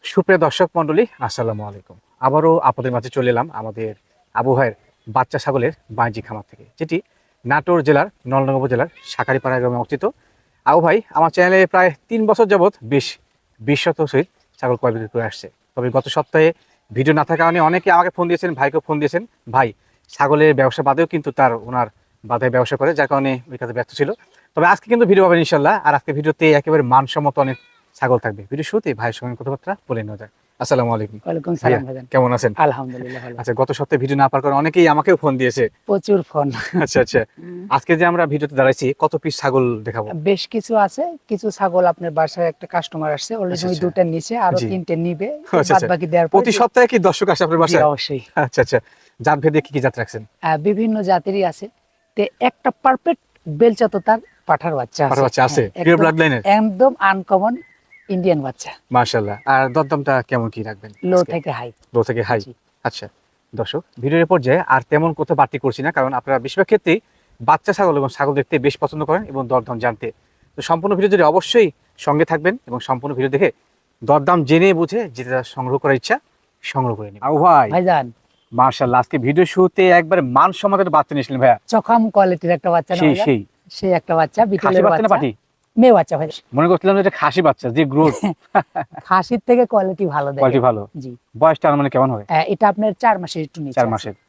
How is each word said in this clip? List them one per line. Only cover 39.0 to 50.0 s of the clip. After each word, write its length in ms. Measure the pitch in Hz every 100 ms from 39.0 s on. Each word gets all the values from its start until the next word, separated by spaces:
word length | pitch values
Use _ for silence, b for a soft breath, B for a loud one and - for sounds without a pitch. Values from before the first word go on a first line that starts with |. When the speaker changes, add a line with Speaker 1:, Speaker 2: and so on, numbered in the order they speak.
| 156 160
Speaker 1:
পিস 220 | 160 -
ছাগল 440 | 139 131 123 113
দেখাবো? 280 | 107 110 107
Speaker 2:
বেশ 340 | 160 156 196 -
কিছু 280 | 226 - 226
আছে, 400 | 196 - 339 330 _
কিছু 220 | 208 214
ছাগল 360 | - 196 180 180
আপনার 240 | 165 170
বাসায় 380 | 156 156 - 170
একটা 180 | - 175
কাস্টমার 460 | 175 160 160 156
আসছে, 220 | 147 -
already 180 | 226 185
Speaker 1:
আচ্ছা, 140 | 180 180
Speaker 2:
ওই 80 |
Speaker 1:
আচ্ছা। 120 | 175 175
Speaker 2:
দুটো 160 | 190
নিচে, 360 | 175 160 - 233
আরো 200 | 190 180
Speaker 1:
জি। 100 | 113
Speaker 2:
তিনটে 280 | 190 165 165
নিবে। 320 | 170 160 202
Speaker 1:
আচ্ছা, 240 | 302 302 180
আচ্ছা। 160 | 165
Speaker 2:
বাদবাকি 320 | 190 175 175 170
দেওয়ার 220 | 170 165
পরে 100 | -
Speaker 1:
প্রতি 120 | 240
Speaker 2:
যে 80 | 208
Speaker 1:
সপ্তাহে 280 | 233 - 247
কি 120 | 233
দর্শক 300 | 185 160 196
আসে 160 | 170
আপনার 140 | 165 165
Speaker 2:
জি, 20 |
Speaker 1:
বাসায়? 240 | 165 165
Speaker 2:
অবশ্যই। 360 | 151 143 - 139 - -
Speaker 1:
আচ্ছা, 260 | 135 -
আচ্ছা। 160 | 123 120 _ b b b
জাত 180 | 120 147
ভেদে 220 | 156 151
কি 100 | -
কি 80 | 139
জাত 180 | 127
রাখছেন? 240 | -